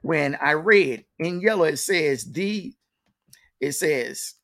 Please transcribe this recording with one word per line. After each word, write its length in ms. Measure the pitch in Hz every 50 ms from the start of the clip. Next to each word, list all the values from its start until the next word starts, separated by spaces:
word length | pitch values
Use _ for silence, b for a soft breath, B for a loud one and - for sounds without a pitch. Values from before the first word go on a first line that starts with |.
When 360 | - - 165 151 147 139 139 -
I 100 | - 143
read 540 | 151 156 160 208 214 202 175 135 120 110 - _ _ _
in 220 | 160 170 175 175
yellow, 240 | 180 220 220 196 170
it 120 | 156 151
says 540 | 131 - - 196 175 156 147 139 123 - -
the, 420 | - 165 190 202 214 208 175 - - _ _ _ _ _ _ _ _ _ _ _ b b b b b _
it 140 | 131 143 139
says 640 | - 170 156 151 131 120 123 - - - - - _